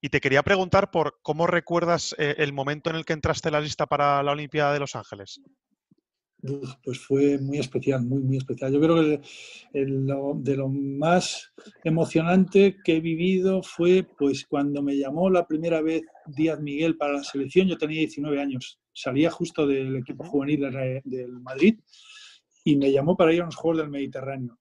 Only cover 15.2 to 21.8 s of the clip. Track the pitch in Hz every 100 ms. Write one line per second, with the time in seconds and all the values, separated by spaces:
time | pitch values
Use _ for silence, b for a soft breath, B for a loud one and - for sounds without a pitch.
15.2 | 190 185 170 156 170 165 160 160 160 -
16.2 | - 135 160 151 147 143 165 160 147 143
17.2 | 139 139 135 180 190 165 151 156 156 -
18.2 | 147 143 143 127 - - _ - 135 131
19.2 | 165 - 170 - 143 139 131 131 123 127
20.2 | 156 143 139 151 139 135 131 131 131 127
21.2 | 123 123 123 135 180 226